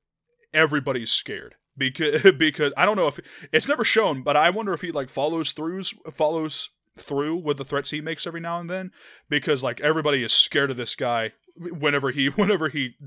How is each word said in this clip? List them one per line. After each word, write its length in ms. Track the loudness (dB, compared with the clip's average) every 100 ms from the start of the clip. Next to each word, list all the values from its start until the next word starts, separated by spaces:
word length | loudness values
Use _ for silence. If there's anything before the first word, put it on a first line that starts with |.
| _ _ _ _ _
everybody's 560 | 2 4 2 0 -2 -2
scared. 460 | -2 -4 -10 -12 -20 _ -4
Because, 460 | -4 0 0 6 6
<laughs> 60 | 6
because 340 | 2 2 0 2
I 100 | 2
don't 100 | 2
know 120 | 0
if, 100 | -2 -12 -20 -2
it's 160 | 0 2
never 160 | 0
shown, 380 | 2 2 2 0
but 140 | 0 4
I 140 | 4
wonder 220 | 2 -4
if 80 | -4
he, 120 | -4
like, 180 | -6 -4
follows 420 | -2 -2 -2 -4
throughs, 400 | -6 -6 -6 -8 -10 -10
follows 580 | 0 0 0 -4 -6 -12 _ _ -20
through 380 | -4 -2 -2 -2
with 200 | -2 -4
the 80 |
threats 260 | -4 -6 -4
he 100 | -6
makes 260 | -8 -8 -8
every 140 | -8
now 200 | -8 -8
and 100 | -6
then, 220 | -8 -8 -14 -20 -20 -4
because, 340 | -2 2 0
like, 180 | -2 0
everybody 420 | 2 2 2 2
is 100 | 4
scared 380 | 4 4 2 0
of 60 | -2
this 180 | -6
guy 380 | -4 0 0 -2 -8 _ -16
whenever 560 | -12 -2 0 2 0
he, 140 | 0 0
<laughs> 100 | 2
whenever 320 | 2 2 0
he 260 | -2 -6 -8